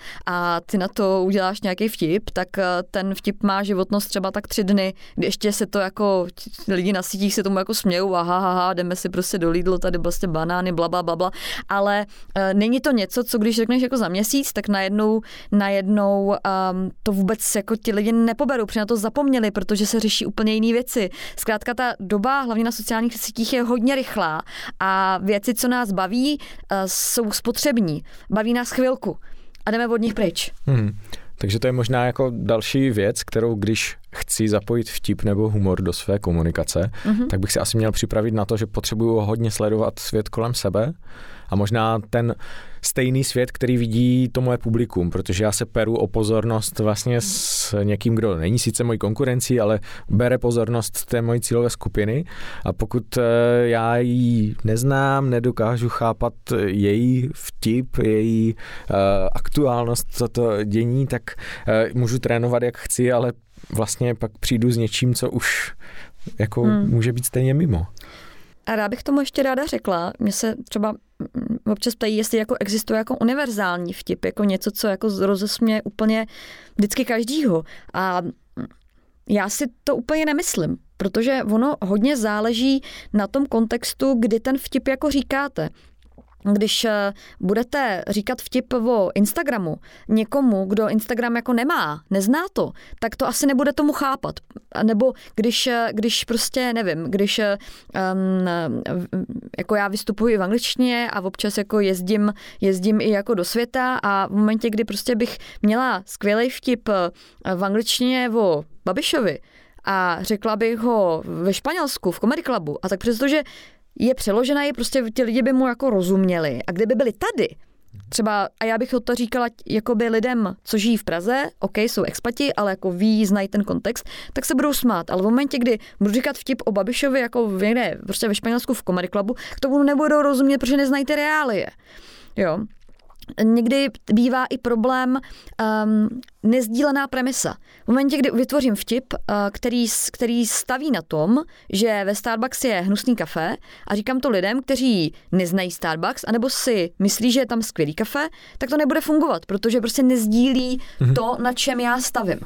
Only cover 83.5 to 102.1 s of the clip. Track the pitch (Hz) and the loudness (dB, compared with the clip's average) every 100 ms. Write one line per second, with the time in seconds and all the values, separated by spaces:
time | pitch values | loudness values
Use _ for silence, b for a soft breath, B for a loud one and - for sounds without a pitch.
83.5 | 226 226 240 - - 269 247 226 226 262 | 0 0 -2 -4 -2 0 2 2 2 0
84.5 | 269 - 262 269 269 302 277 240 277 285 | -2 -2 -2 0 0 0 0 0 -2 -2
85.5 | - 156 - b b - - - - 202 | -4 -6 -8 b b -20 -20 -20 -6 0
86.5 | 202 208 - 226 208 202 202 B B 180 | 2 2 0 0 0 -2 -4 B B 0
87.5 | 208 240 294 247 185 - 208 202 240 - | 0 0 0 0 -2 -2 -2 -2 -4 -4
88.5 | 254 247 254 226 226 185 196 202 339 302 | -4 0 0 2 2 2 2 2 0 -2
89.5 | 226 170 - B B B 220 220 277 262 | -2 -2 -6 B B B 0 2 2 2
90.5 | 190 190 208 214 214 - 240 240 233 240 | 2 0 0 2 0 0 -2 -2 -2 0
91.5 | 233 269 320 160 151 - 196 196 294 370 | 0 2 0 -2 -6 -4 0 2 2 0
92.5 | - 156 - B B 226 - 254 226 277 | -2 -4 -6 B B -6 -2 -2 2 2
93.5 | 254 285 285 294 294 277 269 151 - - | 4 2 2 0 0 -2 -2 -6 -10 -16
94.5 | - - - 220 208 262 262 B B 226 | -20 -10 -2 0 2 2 0 B B 0
95.5 | - 254 233 226 214 226 - - 226 - | 0 0 0 -2 -2 -2 -2 -2 -2 -2
96.5 | 262 247 226 190 156 165 196 202 - 208 | -2 -2 0 -2 -2 -2 0 0 0 0
97.5 | 202 B B B - 185 190 190 190 180 | -2 B B B -4 -2 0 0 0 0
98.5 | 170 156 117 - 180 175 185 - - - | 0 -2 -4 -4 -6 -6 -6 -6 -10 -10
99.5 | - - 214 202 202 - 202 233 214 185 | -8 -2 0 0 -4 -4 0 2 2 2
100.5 | 233 - - 254 240 233 202 185 - 214 | 0 0 0 0 0 -2 -4 -6 -4 -4
101.5 | 208 202 220 196 185 180 | -2 0 2 2 0 0